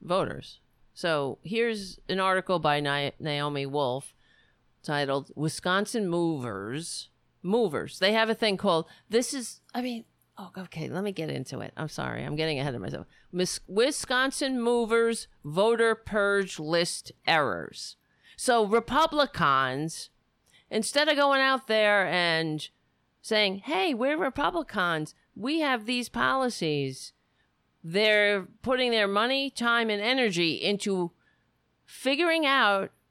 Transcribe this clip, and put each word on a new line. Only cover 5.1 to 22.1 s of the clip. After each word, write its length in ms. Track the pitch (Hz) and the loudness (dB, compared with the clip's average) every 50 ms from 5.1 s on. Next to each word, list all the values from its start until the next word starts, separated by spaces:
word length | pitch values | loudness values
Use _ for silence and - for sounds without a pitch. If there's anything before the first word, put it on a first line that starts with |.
| 139 139 135 - - | 0 -2 -4 -6 -6
"Wisconsin 720 | - 151 160 - - - 180 185 196 214 - - 226 202 175 | -4 -4 -4 -4 -2 -2 0 0 0 0 -2 -2 -2 -2 0
Movers." 1000 | 170 175 170 165 160 135 123 120 98 95 98 110 131 156 170 - - - - - _ _ _ _ _ _ | 0 0 0 0 0 -2 -4 -6 -6 -6 -6 -6 -6 -8 -8 -10 -12 -12 -14 -16 _ _ _ _ _ _
Movers. 600 | - 175 208 247 226 170 143 104 - - - - | -4 0 2 2 2 2 0 -2 -4 -6 -2 0
They 120 | 190 202 214 | 2 2 4
have 140 | 226 226 220 | 4 2 2
a 60 | 220 | 2
thing 220 | - 233 214 196 | 2 2 0 0
called, 300 | 185 - 202 170 160 165 - - - _ - | 2 2 2 2 2 0 -4 -10 -20 _ 0
this 240 | 220 240 240 - | 0 0 0 0
is, 280 | 285 269 226 - - - _ _ | -4 -8 -8 -10 -12 -18 _ _
I 80 | - 240 | -8 -6
mean, 240 | 247 254 240 226 233 _ _ _ _ _ _ | -6 -6 -6 -8 -12 _ _ _ _ _ _
oh, 140 | - 190 180 - 190 | -16 -16 -14 -12 -14
okay, 300 | 180 - - 165 156 127 | -14 -12 -10 -8 -8 -6
let 160 | 131 175 202 | -6 -4 -4
me 80 | 208 | -4
get 180 | 190 - 160 151 | -4 -6 -6 -6
into 300 | 139 135 131 - 135 120 | -6 -6 -8 -8 -10 -10
it. 120 | 104 - - | -10 -10 -10
I'm 120 | - 156 151 | -10 -10 -8
sorry. 360 | - - 131 127 113 120 135 | -6 -6 -6 -6 -6 -6 -8
I'm 100 | 147 151 | -6 -4
getting 240 | 151 156 160 151 131 | -2 -2 -2 -2 -2
ahead 160 | 139 143 123 | -2 -4 -4
of 60 | - | -6
myself. 260 | 90 - - - - - _ _ _ _ | -6 -8 -8 -10 -12 -14 _ _ _ _
Mis-, 300 | - 175 185 175 - - - - | -4 -2 -2 -2 -4 -6 -10 -4
Wisconsin 920 | 185 214 240 294 294 - - - 254 254 262 277 - - 294 262 262 247 | 0 2 2 2 0 -2 -4 -2 0 2 2 0 0 -2 -2 -2 -2 0
Movers 680 | 233 240 240 240 233 208 226 233 233 233 226 - - - _ _ - | 2 2 2 2 2 2 2 2 2 2 0 -4 -8 -12 _ _ -12
Voter 500 | 147 151 185 208 226 233 220 226 226 220 | -4 0 2 2 4 4 4 4 2 2
Purge 640 | 220 - - 208 214 202 202 202 202 196 185 - - | 0 -4 -4 -2 0 0 2 2 0 0 -2 -6 -8
List 540 | 151 151 170 170 175 - - - - - - _ _ - | -4 0 2 2 2 0 -2 -6 -10 -16 -20 _ _ 2
Errors. 640 | 165 156 143 113 90 85 69 - - - - - - _ _ _ _ _ _ - - | 4 4 4 2 -2 -4 -6 -10 -12 -14 -14 -16 -16 _ _ _ _ _ _ -20 -14
So 300 | - - 254 240 233 214 | -4 0 2 4 4 4
Republicans, 1400 | 190 220 233 226 - 247 294 320 320 294 302 277 - - - 165 143 135 131 135 127 127 139 156 160 - - - - _ _ _ _ _ _ _ _ _ _ _ _ | 4 2 2 2 2 2 2 2 2 2 2 0 0 0 2 2 4 4 4 2 2 0 -2 -4 -6 -8 -10 -14 -16 _ _ _ _ _ _ _ _ _ _ _ _
instead 400 | - - - - - 285 302 311 | -4 -2 -2 0 2 2 4 4
of 80 | 302 | 4
going 240 | 277 285 277 277 269 | 4 4 4 4 4
out 280 | 269 269 269 247 - - | 4 4 2 0 0 2
there 400 | 220 220 214 208 208 202 185 | 2 4 4 6 4 4 4
and 600 | - | 2